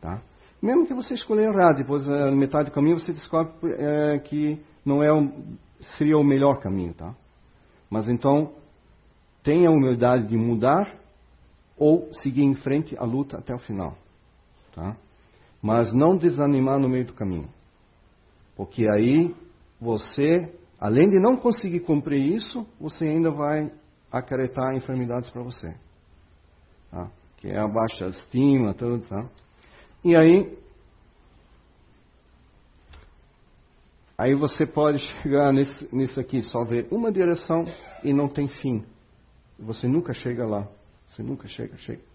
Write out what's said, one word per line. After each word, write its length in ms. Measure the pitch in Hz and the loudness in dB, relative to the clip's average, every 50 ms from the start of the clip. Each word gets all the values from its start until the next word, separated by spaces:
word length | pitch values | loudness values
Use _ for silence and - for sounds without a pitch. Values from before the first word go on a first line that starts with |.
Tá? 220 | - 80 87 113 - _ _ _ _ _ _ _ - | -10 -10 -10 -10 -12 _ _ _ _ _ _ _ -4
Mesmo 240 | 208 247 330 330 | 0 2 2 2
que 80 | - 269 | 0 -2
você 180 | 247 247 - 262 | -8 -6 -8 -8
escolha 300 | 233 - - 226 214 214 | -10 -6 -2 0 2 2
errado, 340 | 220 208 196 180 170 156 | 2 4 6 6 6 6
depois, 320 | 139 135 123 143 147 135 143 | 4 0 -2 -2 -2 -2 -2
eh, 220 | 143 143 143 139 | 0 0 2 2
na 60 | 139 | 4
metade 340 | 139 139 135 143 151 151 147 | 2 2 2 2 0 -2 0
do 40 | - | 0
caminho 240 | 147 143 151 170 160 | 0 2 2 2 0
você 140 | 165 - 170 | -2 -8 -10
descobre, 400 | 156 - - - 160 165 160 160 - - 170 - | -10 -10 -4 -2 -2 -2 -2 -6 -8 -6 -6 -6
eh, 460 | - 143 147 147 151 151 151 147 143 | -4 -4 -2 0 0 0 0 0 -2
que 380 | 143 - - 151 151 151 151 151 151 _ _ _ _ | -4 -6 -6 -4 -2 -2 -4 -6 -10 _ _ _ _
não 200 | 143 139 143 147 | -2 0 2 4
é 100 | 151 156 | 4 4
o, 180 | 156 147 139 - - - - - - _ _ _ _ - - - - | 4 2 0 -2 -8 -14 -16 -16 -18 _ _ _ _ -20 -20 -4 -2
seria 180 | 151 147 156 | 2 4 4
o 80 | 151 147 | 4 6
melhor 340 | 143 139 135 139 139 135 135 | 4 4 4 4 2 2 2
caminho, 360 | - 98 95 98 90 87 85 | -2 -4 -4 -4 -4 -6 -8
tá? 200 | - 82 87 120 _ _ _ _ _ _ _ _ _ _ _ _ _ _ _ | -10 -14 -14 -14 _ _ _ _ _ _ _ _ _ _ _ _ _ _ _
Mas 180 | 101 110 110 113 | -6 -4 -2 -2
então, 460 | 120 117 - 139 139 147 156 151 - - - _ _ _ _ _ _ _ _ _ _ _ _ _ _ _ _ | -2 0 2 2 2 2 2 -2 -6 -18 -20 _ _ _ _ _ _ _ _ _ _ _ _ _ _ _ _
tenha 260 | - 147 165 175 170 | 0 4 6 6 6
a 40 | 160 | 6
humildade 540 | 151 135 131 123 117 120 120 123 127 113 | 6 4 4 2 2 4 4 4 4 2
de 80 | 101 113 | 0 0
mudar 640 | 113 113 117 120 113 110 127 143 175 202 - - - - _ _ _ _ _ _ _ _ _ _ _ _ _ _ | 0 0 0 0 2 2 2 2 2 2 -2 -6 -20 -20 _ _ _ _ _ _ _ _ _ _ _ _ _ _
ou 340 | - 147 151 156 175 - - - - - | 0 4 4 4 4 2 -4 -16 -8 -8
seguir 200 | 143 127 127 143 | -4 0 2 2
em 120 | 139 139 | 2 2
frente 420 | 135 - 139 135 147 156 151 131 | 0 -2 -2 -2 -2 -2 -4 -8
a 80 | - - | -8 -6
luta 320 | 120 117 135 139 139 - | -4 -4 -4 -4 -6 -8
até 180 | - 123 - 123 | -16 -10 -10 -10
o 40 | 120 | -10
final, 400 | - - 110 98 92 78 - - _ _ _ _ _ _ _ _ _ _ _ _ _ _ - | -8 -8 -8 -6 -6 -8 -10 -14 _ _ _ _ _ _ _ _ _ _ _ _ _ _ -14
tá? 220 | 82 82 92 113 120 _ _ _ _ _ _ _ _ _ _ _ _ | -10 -10 -10 -10 -12 _ _ _ _ _ _ _ _ _ _ _ _
Mas 320 | - 107 110 117 117 104 107 | -2 0 2 2 2 2 2
não 240 | 123 143 165 190 | 2 4 4 2
desanimar 600 | 190 156 170 143 135 147 143 143 135 131 135 135 139 | 4 2 0 0 2 0 0 2 2 2 0 0 0
no 100 | 139 127 | 0 0
meio 160 | 127 127 127 | 0 -2 -4
do 80 | 123 - | -6 -8
caminho, 380 | - 110 98 92 82 73 - - _ _ _ _ _ _ _ _ _ _ _ _ _ _ _ _ _ _ _ _ | -8 -6 -6 -6 -6 -8 -10 -16 _ _ _ _ _ _ _ _ _ _ _ _ _ _ _ _ _ _ _ _
porque 320 | - 98 95 - - 113 107 | -14 -14 -12 -4 -2 0 2
aí 460 | 104 104 110 120 135 156 170 175 - - - - _ _ _ _ _ _ | 2 4 4 4 4 4 2 2 -2 -8 -16 -20 _ _ _ _ _ _
você, 760 | 117 117 113 107 - - - - 139 151 165 175 175 165 - - - _ _ _ | -6 -4 -4 -4 -4 -8 -4 -2 2 2 2 2 0 -4 -14 -20 -20 _ _ _
além 300 | - 104 110 127 160 202 | -4 0 4 6 6 6
de 100 | 196 190 | 6 6
não 160 | 185 226 262 | 4 4 2
conseguir 440 | 247 - 240 226 - - 196 170 175 | 2 2 -2 -2 -2 -4 -4 -4 -6
cumprir 540 | 175 - 160 147 139 165 147 139 135 143 180 | -2 0 -2 -2 0 -2 -2 0 0 0 0
isso, 320 | 226 214 - - 247 220 - _ _ | -2 -4 -8 -12 -12 -12 -12 _ _
você 240 | - 156 - - 170 | -14 -14 -8 -6 -4
ainda 260 | 156 151 160 165 165 | -2 0 0 0 0
vai 400 | 147 143 147 147 151 151 151 151 - - _ _ _ _ _ _ | -2 -2 -4 -2 -2 -2 -4 -6 -10 -16 _ _ _ _ _ _
acarretar 640 | - 120 127 - 139 131 131 123 131 - 127 131 131 | -8 -8 -6 -4 -4 -4 -4 -4 -4 -4 -4 -2 -4
enfermidades 540 | 131 123 - 131 127 123 120 120 123 123 - | -4 -6 -6 -6 -6 -4 -4 -6 -6 -8 -10
pra 140 | - 120 123 | -12 -14 -14
você, 340 | 123 123 - - 85 80 - _ _ _ _ _ _ _ _ _ _ _ _ _ _ _ _ _ _ _ _ _ _ | -14 -14 -14 -14 -16 -16 -16 _ _ _ _ _ _ _ _ _ _ _ _ _ _ _ _ _ _ _ _ _ _
tá? 200 | - 87 90 - - _ _ _ _ | -14 -12 -12 -12 -14 _ _ _ _
Que 120 | _ _ 98 | _ _ -8
é 100 | 95 98 | -4 -4
a 100 | 107 107 | -4 -2
baixa 380 | 104 113 113 113 - - 95 | -2 -2 -2 -2 -4 -8 -10
estima, 680 | 92 92 - - _ - 123 135 143 139 135 123 104 95 | -10 -10 -12 -16 _ -2 2 4 4 4 4 2 0 -2
tudo, 340 | - 120 120 120 120 107 | -4 -4 -4 -4 -4 -6
tá? 220 | - 98 98 113 127 _ - _ _ _ _ _ - _ - - _ _ _ - | -8 -10 -10 -10 -10 _ -20 _ _ _ _ _ -20 _ -20 -20 _ _ _ 2
E 140 | 175 170 | 6 8
aí, 420 | 165 160 165 170 190 202 - - - - - - _ _ _ _ _ _ _ _ _ _ _ _ _ _ _ _ _ _ _ _ _ _ _ _ _ _ _ _ _ _ _ _ _ _ _ _ _ _ _ _ _ _ _ - - - - _ _ _ _ _ _ _ _ _ _ _ _ _ _ _ _ _ _ _ _ _ _ | 8 8 8 8 6 4 2 -8 -18 -20 -20 -20 _ _ _ _ _ _ _ _ _ _ _ _ _ _ _ _ _ _ _ _ _ _ _ _ _ _ _ _ _ _ _ _ _ _ _ _ _ _ _ _ _ _ _ -20 -20 -20 -20 _ _ _ _ _ _ _ _ _ _ _ _ _ _ _ _ _ _ _ _ _ _
aí 160 | - 127 139 | 0 2 2
você 320 | 139 147 143 - - 160 | 2 0 -2 0 -2 -2
pode 320 | - - - 151 151 147 139 | -2 0 0 2 2 2 0
chegar 540 | - - - - - 151 139 139 143 143 139 | -4 -8 -14 -10 -6 0 2 2 4 4 4
nesse, 420 | 135 139 139 139 - - - - | 2 2 0 -4 -14 -16 -8 -4
nisso 240 | 127 135 127 - - | -4 -4 -4 -4 -8
aqui, 220 | 127 - - 131 110 | -8 -4 -4 -4 -4
só 220 | - - 120 120 | -4 -4 -4 -4
ver 240 | 110 120 120 117 - | -2 -2 -4 -4 -4
uma 200 | - 220 233 226 | -4 -4 -2 -2
direção 540 | - 185 185 175 170 165 - - 165 165 170 170 165 - - - - - - | 0 0 2 0 0 -2 -2 -2 -2 -2 -2 -4 -8 -16 -18 -20 -20 -8 -2
e 100 | 143 139 | 0 0
não 160 | 139 143 139 | 2 0 0
tem 200 | 143 - 143 135 | -2 -4 -6 -6
fim. 360 | - - - 135 123 110 107 - - _ _ _ _ _ _ _ _ _ _ _ _ _ | -6 -6 -6 -4 -4 -4 -6 -8 -18 _ _ _ _ _ _ _ _ _ _ _ _ _
Você 280 | - 110 113 - - | -12 -10 -10 -4 -2
nunca 260 | 123 131 165 175 - 127 | 0 0 0 -2 -4 -8
chega 320 | - - 123 120 117 120 | -8 -6 -8 -6 -4 -4
lá. 240 | 110 107 104 101 101 - _ _ _ _ _ _ _ | -4 -4 -4 -6 -8 -14 _ _ _ _ _ _ _
Você 140 | _ - 110 | _ -14 -10
nunca 240 | 120 139 135 - | -10 -10 -10 -12
chega, 300 | 104 - - 120 - - - | -18 -14 -12 -14 -14 -14 -16
chega. 220 | - - 117 113 - _ _ | -16 -16 -16 -16 -16 _ _